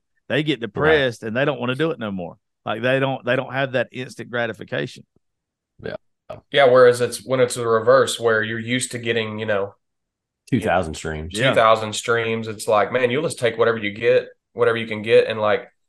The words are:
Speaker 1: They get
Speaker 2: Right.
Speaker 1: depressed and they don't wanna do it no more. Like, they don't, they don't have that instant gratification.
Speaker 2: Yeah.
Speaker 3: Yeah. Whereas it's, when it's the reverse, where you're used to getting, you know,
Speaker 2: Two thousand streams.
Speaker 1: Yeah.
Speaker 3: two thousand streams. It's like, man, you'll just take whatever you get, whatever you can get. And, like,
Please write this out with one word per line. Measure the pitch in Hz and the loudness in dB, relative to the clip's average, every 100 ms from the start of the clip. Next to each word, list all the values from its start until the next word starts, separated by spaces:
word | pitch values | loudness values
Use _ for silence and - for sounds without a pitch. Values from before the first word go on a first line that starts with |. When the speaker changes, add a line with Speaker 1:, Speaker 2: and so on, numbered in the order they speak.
| _ _ - | _ _ -4
Speaker 1:
They | 123 | -2
get | 156 123 | 0 -2
Speaker 2:
Right. | |
Speaker 1:
depressed | 113 - 151 156 131 113 | -4 -2 2 4 2 -2
and | 113 | -6
they | 117 147 | -2 -2
don't | 127 | -2
wanna | 120 131 | -4 -2
do | 160 | -4
it | 123 | -4
no | 110 | -6
more. | 95 85 92 _ _ - | -6 -10 -14 _ _ -8
Like, | 110 | -4
they | 123 135 | 0 0
don't, | 135 131 | 0 -2
they | 123 127 | -2 -2
don't | 131 | -2
have | 127 135 | -4 -2
that | 123 117 | -2 -4
instant | - 127 - - | -6 -14 -14 -10
gratification. | 120 117 107 95 127 143 - - _ _ _ _ _ _ _ | -6 -6 -8 -8 -8 -8 -10 -20 _ _ _ _ _ _ _
Speaker 2:
Yeah. | - - _ _ - - _ | -12 -12 _ _ -20 -20 _
Speaker 3:
Yeah. | 143 135 | 2 6
Whereas | 127 123 120 | 8 8 6
it's, | 120 - | 0 -4
when | - 131 | -4 0
it's | 123 | 0
the | 127 117 | 0 0
reverse, | 113 110 131 113 - | 2 4 4 4 0
where | 117 110 | 0 2
you're | 110 113 | 0 -6
used | 113 123 123 | -4 -4 -4
to | 120 | -6
getting, | 117 113 107 107 | -2 -2 -2 -6
you | 110 | -2
know, | 101 101 - _ _ _ _ _ _ _ | -2 -4 -8 _ _ _ _ _ _ _
Speaker 2:
Two | 120 | -2
thousand | 90 85 82 | 2 0 0
streams. | 78 82 78 80 101 | -6 -8 -8 -8 -2
Speaker 1:
Yeah. | 131 | 0
Speaker 3:
two | |
thousand | 117 110 110 110 | 4 4 4 0
streams. | 104 - 117 113 113 110 | -6 -2 -2 -2 -4 -6
It's | 104 - | -8 0
like, | 107 98 | 2 2
man, | 127 123 | 0 0
you'll | 127 | 0
just | 160 - | -4 -2
take | 120 110 | -2 2
whatever | 113 113 | 2 0
you | 104 | -4
get, | 101 117 127 - - _ | -2 2 2 0 -8 _
whatever | 110 117 117 | -2 0 0
you | 113 | -4
can | 107 | -6
get. | 107 123 - | 2 4 4
And, | 110 | 0
like, | 107 98 - _ | 0 0 -4 _